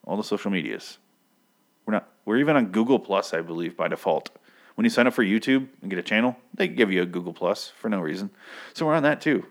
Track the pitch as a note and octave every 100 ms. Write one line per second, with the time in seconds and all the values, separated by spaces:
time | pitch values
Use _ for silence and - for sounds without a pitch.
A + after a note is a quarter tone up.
0 | - G2+ G#2 G#2 G#2 F#2+ C2+ - - -
1 | _ _ _ _ _ _ _ _ - G#2+
2 | - _ - A2+ C#3+ D3 A2 G2 A#2 B2
3 | - G2 - E2 E2+ E2 E2+ - E2+ F2+
4 | - D2+ - - _ _ - - A#2 A#2
5 | B2 A#2+ G#2 A2 C3+ C3+ C3 - F#2+ F#2
6 | E2+ G#2+ B2 B2 _ - F#3 - G#2+ F#2
7 | F2+ F2+ F2 E2+ F2+ G#2 - - A2+ G2+
8 | D#2+ F#2 G3 _ - - - - D#3+ D#3+
9 | D3 C#3+ D#3+ A#2+ -